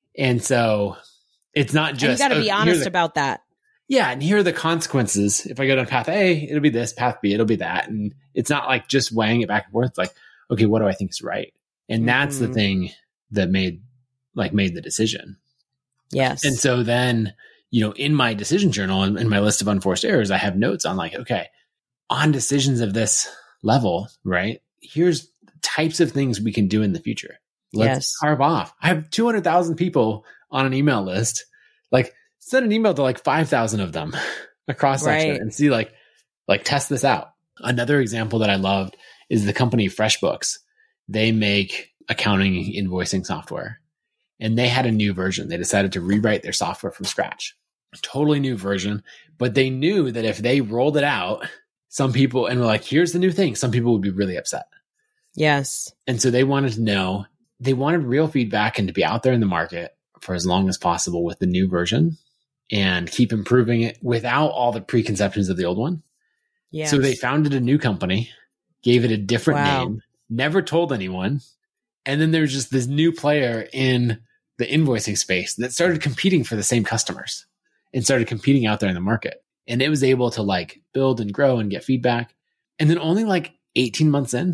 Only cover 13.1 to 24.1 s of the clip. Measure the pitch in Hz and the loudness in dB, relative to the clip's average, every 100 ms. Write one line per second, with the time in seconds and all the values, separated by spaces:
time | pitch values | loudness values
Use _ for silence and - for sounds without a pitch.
13.1 | _ _ 104 90 95 92 85 - _ _ | _ _ -2 0 0 -2 -6 -18 _ _
14.1 | _ _ - 92 101 95 85 - - 110 | _ _ -6 -2 0 0 -4 -8 -2 -2
15.1 | - - 98 _ _ _ _ _ _ _ | -2 -12 -20 _ _ _ _ _ _ _
16.1 | 135 131 139 147 127 143 123 117 120 127 | -2 -2 0 -2 0 0 2 2 0 2
17.1 | 117 107 - - _ _ 120 107 101 139 | 0 -2 -6 -20 _ _ 0 0 -2 0
18.1 | 151 123 104 104 175 196 104 95 95 98 | 2 2 0 -2 2 2 0 0 0 0
19.1 | 101 113 101 104 104 101 98 98 90 - | 0 2 2 2 2 0 0 0 -2 0
20.1 | 175 101 95 - 92 214 190 - 95 - | 0 2 0 0 0 0 0 -4 -4 -6
21.1 | - - 104 - _ _ _ _ _ _ | -8 -6 -6 -6 _ _ _ _ _ _
22.1 | 131 156 143 - 139 135 123 113 104 - | 0 2 2 2 2 2 2 0 0 0
23.1 | - - - - _ - 131 110 85 110 | 0 -4 -10 -20 _ 2 2 2 -2 -6